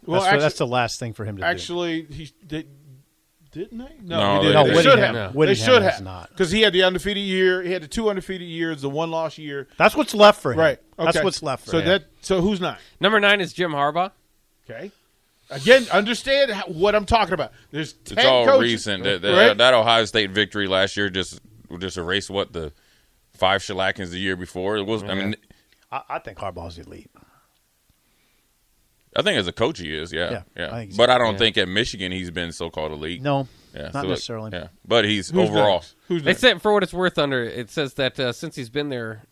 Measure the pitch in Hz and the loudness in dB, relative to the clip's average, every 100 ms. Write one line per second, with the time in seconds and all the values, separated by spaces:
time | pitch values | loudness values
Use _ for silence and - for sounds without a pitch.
0 | - 175 190 170 151 - 135 123 117 - | -4 0 2 4 2 0 -2 0 -2 -4
1 | 120 107 107 98 127 175 - 175 175 165 | -10 -10 -10 -6 -4 -4 -6 -6 -4 -6
2 | 151 143 151 _ 165 151 139 139 147 131 | -8 -16 -18 _ -12 -12 -12 -18 -20 -20
3 | _ _ _ _ 151 147 220 233 262 311 | _ _ _ _ _ -16 -14 -14 -16 -18
4 | 185 165 202 196 - 151 139 - 269 240 | -6 0 2 4 4 6 6 6 8 6
5 | 196 120 98 135 156 196 226 247 190 104 | 4 0 -4 2 2 4 4 4 4 -2
6 | 95 90 - - 180 208 214 180 185 180 | -6 -14 -10 -4 -2 2 2 4 2 0
7 | 190 202 202 185 185 185 180 185 151 - | -4 -4 -2 0 2 0 -4 -8 -6 -4
8 | 220 190 175 185 175 165 165 151 139 143 | -2 -4 -6 -10 -10 -6 -6 -4 -6 -4
9 | 165 165 160 151 151 143 143 - 185 294 | -4 -4 -6 -10 -12 -12 -8 2 2 2
10 | 254 214 208 202 143 127 160 127 _ - | 0 6 8 8 2 2 2 2 _ -4
11 | 160 165 151 - 156 127 - 165 156 196 | 0 2 0 -2 -6 -6 -2 0 2 2
12 | - _ - 190 180 196 170 101 - - | -2 _ -2 0 0 0 -4 -8 -14 -2
13 | 180 214 202 202 175 - 180 143 143 160 | 2 4 4 2 0 -4 -2 0 0 0
14 | 185 _ _ _ _ _ - 117 190 _ | -4 _ _ _ _ _ -18 -16 -16 _
15 | _ _ _ _ - 139 147 262 233 180 | _ _ _ _ -14 -2 6 6 6 0
16 | 208 233 262 277 269 202 185 160 202 214 | 0 -2 0 2 2 -2 -8 -2 2 2
17 | 202 226 185 175 123 - _ 143 160 - | 2 2 2 -2 -6 -10 _ -8 -8 -10
18 | - 196 240 127 120 277 117 113 110 95 | -8 2 4 6 6 6 4 0 -4 -4
19 | 95 95 98 104 113 101 123 123 113 117 | -2 -2 2 6 6 6 6 6 4 2
20 | 107 113 98 95 101 107 98 95 98 - | 2 0 0 0 -2 -2 0 0 0 -2
21 | 101 92 87 - _ - - 87 92 92 | -4 -4 -6 -10 _ -20 -18 -12 -10 -8
22 | 82 98 - 95 95 87 76 - _ _ | -4 -4 -4 -6 -6 -8 -10 -14 _ _
23 | _ _ _ - 95 98 - 92 95 101 | _ _ _ -2 0 0 -2 -4 -4 -4
24 | 90 90 98 92 90 90 95 107 98 110 | -8 -6 -4 -6 -8 -6 -4 -4 -4 -6
25 | 98 95 98 110 _ _ _ _ - 131 | -4 -6 -6 -8 _ _ _ _ -14 -14
26 | - 156 - 98 101 87 85 82 - - | -10 -12 -12 -12 -12 -10 -14 -16 -20 -20
27 | - _ _ _ _ _ _ _ _ _ | -20 _ _ _ _ _ _ _ _ _
28 | _ _ _ _ _ _ _ _ _ _ | _ _ _ _ _ _ _ _ _ _
29 | _ - 175 156 90 - 120 135 80 78 | _ -4 -2 0 -2 -2 -4 -4 -8 -8
30 | 85 78 87 - - - 80 120 104 101 | -8 -6 -6 -6 -12 -12 -10 -10 -6 2
31 | 123 123 117 98 113 104 92 98 113 101 | 4 4 2 0 0 0 -2 -2 -4 -6
32 | 92 92 87 85 85 80 85 80 78 76 | -8 -8 -8 -8 -8 -8 -10 -8 -8 -8
33 | 78 87 135 139 131 _ _ - 78 - | -8 -6 -4 -4 -4 _ _ -14 -12 -8
34 | 92 85 - 113 107 90 80 _ - 117 | -6 -6 -6 -10 -10 -12 -14 _ -2 0
35 | 104 107 87 165 110 104 104 90 - _ | 2 -2 -2 0 2 2 2 2 -4 _
36 | - 175 147 180 254 180 214 208 180 180 | -6 -2 0 2 2 2 2 2 0 -2
37 | 180 170 143 131 117 - 113 - 139 - | -2 0 -2 -2 -4 -8 -8 -6 -4 -2
38 | 131 - 127 117 160 147 117 131 147 123 | -4 -2 -6 -6 -10 -12 -8 -6 -6 -6
39 | 113 110 - | -8 -12 -16